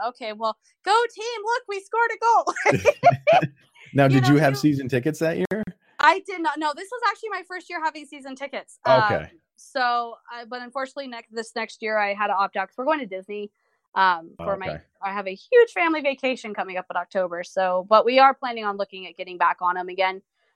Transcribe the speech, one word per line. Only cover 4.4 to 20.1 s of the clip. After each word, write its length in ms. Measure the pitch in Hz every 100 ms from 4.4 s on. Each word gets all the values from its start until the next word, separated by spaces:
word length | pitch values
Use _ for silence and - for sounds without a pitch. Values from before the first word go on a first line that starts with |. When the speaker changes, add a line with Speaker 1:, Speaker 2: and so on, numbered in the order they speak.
Speaker 2:
have 140 | 143
Speaker 1:
you 40 | 135
Speaker 2:
season 280 | 151 139 131
tickets 300 | 127 156 151
that 180 | 160 175
year? 260 | 185 214 196 - _ -
Speaker 1:
I 220 | 302 381
did 200 | 381 359
not. 180 | 311 302
No, 140 | 302
this 140 | 285 392
was 120 | 494 453
actually 180 | 427 440
my 140 | 370 349
first 220 | 359 339
year 140 | 349
having 220 | 320 302 294
season 280 | 294 269
tickets. 440 | 262 277 214 - _ -
Speaker 2:
Okay. 300 | 220 214 160
Speaker 1:
Um, 100 | 156 _ _ _
so, 580 | - 269 240 240 233 226 -
uh, 120 | 240 226
but 140 | 247
unfortunately, 460 | 247 269 262 285 269
ne-, 100 | 233 -
this 220 | 226 220
next 280 | 233 220 -
year 160 | 220 214
I 160 | 202
had 140 | 202 208
to 40 |
opt 240 | 190 196 202
out 120 | 190
'cause 60 | -
we're 80 | 269
going 140 | 311
to 60 | 214
Disney. 440 | 190 190 208 202 _ _ _ _
Um, 360 | 190 185 170 170 -
Speaker 2:
Oh, 60 |
Speaker 1:
for 120 | 170 196
my, 120 | 190
Speaker 2:
okay. 100 | 156 - _
Speaker 1:
I 100 | 196
have 140 | 202 190
a 80 |
huge 380 | 190 - 480 466
family 280 | 370 339 311
vacation 540 | 277 269 262 247 214
coming 240 | 208 185 180
up 80 | -
in 60 | 180
October. 480 | 180 196 180 175
So, 420 | 180 190 185 185 185
but 160 | 214 226
we 120 | 262
are 140 | 269
planning 320 | 269 247 233
on 140 | 208 202
looking 280 | 190 190 180
at 80 | 180
getting 180 | 180 180
back 220 | 170 -
on 160 | 180 180
'em 140 | 185
again. 320 | 190 190